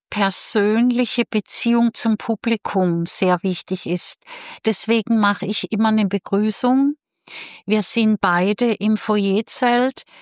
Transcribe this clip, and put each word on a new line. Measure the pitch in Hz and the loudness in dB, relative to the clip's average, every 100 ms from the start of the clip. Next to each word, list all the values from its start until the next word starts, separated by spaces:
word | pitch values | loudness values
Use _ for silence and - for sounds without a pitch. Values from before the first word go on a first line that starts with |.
| - | -6
persönliche | 214 196 190 - 220 202 220 247 240 240 - - | -2 0 0 -2 0 2 2 2 0 -2 -2 -2
Beziehung | 220 - - 233 233 233 | -4 -2 -2 2 2 2
zum | - 226 214 | 0 -2 -2
Publikum | - 220 233 220 - 196 180 170 170 | -2 -4 -2 -4 -2 0 0 0 -4
sehr | - 185 180 | -2 0 2
wichtig | 190 180 - 185 - | -2 -6 -6 -8 -4
ist. | 175 - - - - - - | -4 -4 -10 -14 -18 -18 -6
Deswegen | 220 202 - 226 208 226 | -2 0 0 0 2 2
mache | 202 202 160 | 2 0 -4
ich | 214 185 | -4 -4
immer | 208 220 | 0 2
eine | 214 196 | 2 2
Begrüßung. | 196 - 202 214 - 247 262 277 302 _ _ - - - - - | -2 -2 0 0 0 2 2 2 0 _ _ -20 -18 -18 -12 -2
Wir | 214 | 0
sind | 202 233 220 214 | 2 2 2 2
beide | 185 175 190 208 240 | 2 2 2 0 0
im | 220 208 214 | 0 0 0
Foyerzelt. | - 208 196 196 226 - 247 240 254 - - - | 0 0 2 0 -2 0 2 2 0 -2 -12 -20